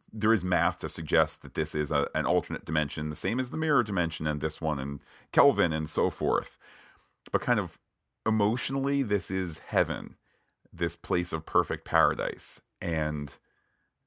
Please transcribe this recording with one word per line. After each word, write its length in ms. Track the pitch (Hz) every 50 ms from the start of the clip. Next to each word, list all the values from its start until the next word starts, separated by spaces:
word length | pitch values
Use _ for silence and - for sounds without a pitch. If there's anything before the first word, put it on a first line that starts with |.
| _ -
there 220 | - 110 104 110 113
is 100 | 104 82
math 360 | 92 90 82 82 90 87 -
to 100 | - 80
suggest 520 | - - 82 76 87 80 78 76 - -
that 120 | - 71 -
this 200 | - 78 76 -
is 160 | 76 76 71
a, 200 | 78 73 71 - -
an 120 | 78 76
alternate 400 | 65 85 90 82 - 85 - -
dimension, 440 | - 78 78 76 71 - - 76 76
the 60 | 76
same 240 | - - 92 110 127
as 100 | 131 123
the 60 | 131
mirror 260 | 160 160 160 151 135
dimension 460 | 117 104 101 90 87 82 - - 80 78
and 140 | 76 73
this 180 | 73 78 - -
one 180 | 82 80 76 69
and 220 | 65 71 71 71 - _ - - - _
Kelvin 400 | - 165 131 143 123 95 98 85
and 160 | 80 78 78 78
so 220 | - - 87 92
forth. 480 | - - 80 71 60 50 - - - _ _ - - - - - - _ _ _ _ _ _ -
But 80 | - 117
kind 220 | - - 123 110
of 180 | 98 85 - - _ _ _ _ _ _ _ _ _ 113
emotionally, 760 | 110 110 104 104 120 127 - - 135 139 135 139 143 139 135
this 280 | 107 104 98 92 -
is 280 | 95 95 92 87 80 -
heaven, 560 | - - - 101 87 76 76 50 50 50 - _ _ _ _ _ _ _ _ _ _ _ -
this 240 | 82 87 87 - -
place 340 | - - 98 87 87 -
of 140 | - 82 78
perfect 400 | - - 87 87 - 85 80 -
paradise. 720 | - - 82 80 73 73 55 50 50 50 - - - - - - _ _ _
And 560 | - 90 82 80 78 76 76 76 71 71 - - _ _ _ _ _ _ _ _ _ _ _ _ _